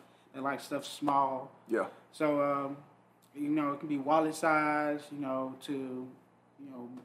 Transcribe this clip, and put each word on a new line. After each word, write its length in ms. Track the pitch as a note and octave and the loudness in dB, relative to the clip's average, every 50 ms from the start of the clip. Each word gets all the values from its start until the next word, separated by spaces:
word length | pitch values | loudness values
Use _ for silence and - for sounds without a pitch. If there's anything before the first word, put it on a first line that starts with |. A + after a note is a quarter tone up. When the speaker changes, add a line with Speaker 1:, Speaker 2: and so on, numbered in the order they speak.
| - - - _ _ _ - | -16 -20 -20 _ _ _ -12
Speaker 1:
they 60 | C3+ | -6
like 180 | C3 C#3 C#3 C3 | -4 -4 -4 -4
stuff 240 | - - - C#3+ - | -6 -6 -6 -6 -6
small. 680 | - - - D3 D3 C#3 C#3 C#3 C3+ C3+ B2+ C3 - - - - - | -6 -10 -4 0 2 4 4 4 4 0 -4 -6 -10 -16 -16 -6 0
Speaker 2:
Yeah. 180 | A2 G#2+ F#2 - - - - - | 0 0 0 0 -4 -14 -20 -14
Speaker 1:
So, 300 | - - D#3 D3+ D3 C#3+ | -6 0 2 2 4 4
um, 360 | C#3+ C#3+ C#3+ C#3 C#3 C#3 C#3+ C#3+ - - - _ _ _ _ _ _ _ - | 4 2 2 0 0 -4 -6 -8 -14 -20 -20 _ _ _ _ _ _ _ -10
you 140 | C#3+ D3 D3 | -6 -2 0
know, 240 | D3+ D#3 D3 C#3+ C#3+ | 2 2 2 2 0
it 60 | C#3+ | -2
can 80 | - D#3 | -2 -2
be 80 | D3 C#3 | -2 0
wallet 340 | C3+ C#3 D#3 D#3+ D#3+ D#3 D#3 | 2 4 6 6 6 4 0
size, 680 | - - D#3+ D#3 D3+ D3+ D3+ D3+ D3+ D3+ D3 D3 D3 D3 - | 2 2 4 4 4 4 4 2 2 2 0 0 -2 -4 -8
you 80 | D3 C#3+ | -8 -6
know, 340 | C#3+ C3 C3 C3 C3 C3 C3 B2+ | -4 -2 -2 -2 -4 -4 -8 -10
to, 120 | - - C#3+ | -8 -6 -6
you 960 | C3+ C3+ C3 B2+ B2+ B2+ B2+ C3+ - - _ _ _ _ _ _ - C#3 C#3 | -4 -4 -6 -8 -8 -10 -10 -14 -18 -20 _ _ _ _ _ _ -20 -18 -16
know, 180 | C3+ B2 A#2+ A#2+ B2+ B2+ - | -14 -14 -14 -12 -14 -16 -18